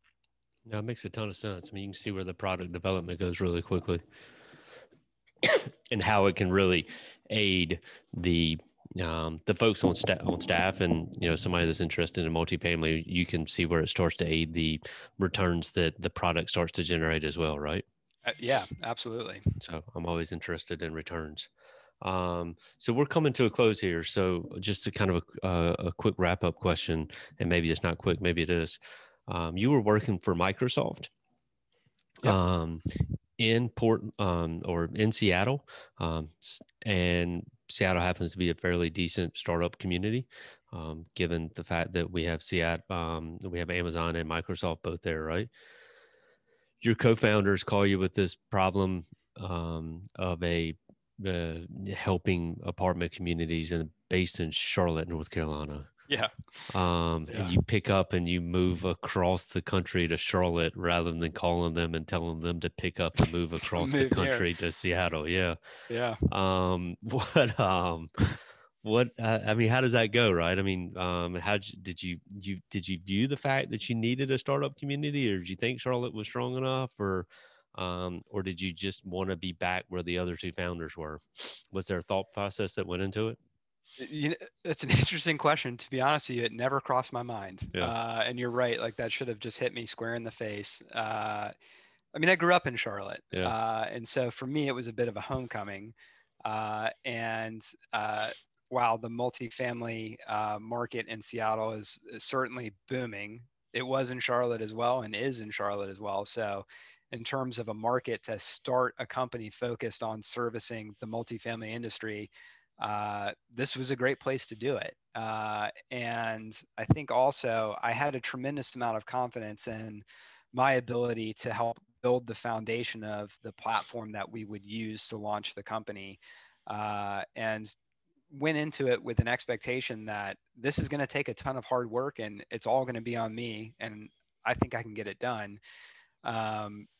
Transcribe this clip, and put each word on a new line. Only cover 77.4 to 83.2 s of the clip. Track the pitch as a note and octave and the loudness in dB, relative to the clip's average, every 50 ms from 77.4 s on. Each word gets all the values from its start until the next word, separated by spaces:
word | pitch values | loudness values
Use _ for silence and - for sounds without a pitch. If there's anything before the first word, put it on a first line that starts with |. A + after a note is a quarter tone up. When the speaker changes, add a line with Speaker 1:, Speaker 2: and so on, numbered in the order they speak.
| - - _ _ _ _ - | -20 -20 _ _ _ _ -8
Speaker 1:
um, | - F#2 F2+ F2+ F2+ F2+ F2+ F2 E2+ - _ | -6 -4 -4 -2 -2 -4 -4 -6 -8 -10 _
or | - G#2 F#2 | -6 -4 -4
did | F#2+ F2+ E2+ | -4 -4 -4
you | F#2+ F#2+ E2 | -4 -4 -4
just | E2 G2 G2 F2+ - - | -4 -4 -6 -6 -6 -8
wanna | G2 F2 F#2 F#2+ F#2+ F#2+ | -6 -4 -2 -2 -2 -2
be | E2 F2+ F#2 E2+ | -4 -4 -6 -4
back | - F2+ F2+ F2+ F#2 - - | -2 -2 0 0 -2 -4 -4
where | F#2 F2+ E2+ | -6 -4 -2
the | F2 F2 F2+ | -2 0 0
other | F2+ F2+ E2+ | 0 -2 -4
two | - - F2+ - | -6 -6 -8 -6
founders | - F2+ F2 F2 E2 E2 E2 - E2 | -4 -4 -4 -4 -4 -6 -8 -8 -8
were? | D#2+ D2+ D2+ D2+ - _ _ - - - - - - _ - | -8 -8 -8 -10 -14 _ _ -12 -12 -12 -12 -14 -14 _ -6
Was | F#2+ F#2 | -6 -4
there | - G2 F2 | -2 -2 -2
a | - | -2
thought | - G2+ F#2+ G2 - - | -2 -2 -2 -2 -4 -6
process | G#2 G2+ G2 - - G#2+ F#2 - | -6 -4 -4 -2 -2 -4 -4 -2
that | - F#2 | -4 -4
went | F2 F2 F2+ F#2+ | -2 -2 -2 -2
into | G2 F#2 G#2+ | -2 -2 -2